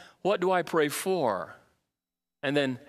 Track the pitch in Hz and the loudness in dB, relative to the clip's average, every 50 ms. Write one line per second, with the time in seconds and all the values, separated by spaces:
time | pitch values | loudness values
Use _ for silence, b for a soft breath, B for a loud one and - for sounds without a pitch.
0 | B B B B B 175 208 208 180 185 185 180 165 - - 170 151 147 139 - | B B B B B -2 0 0 0 2 2 0 0 0 0 2 2 2 0 -4
1 | - 190 190 180 147 117 101 90 80 73 - - _ _ _ _ _ _ _ _ | -2 -2 0 0 2 0 0 0 -4 -8 -14 -20 _ _ _ _ _ _ _ _
2 | _ _ _ _ _ _ _ _ - 139 143 147 143 131 127 120 - | _ _ _ _ _ _ _ _ -4 0 0 2 0 0 -2 -6 -10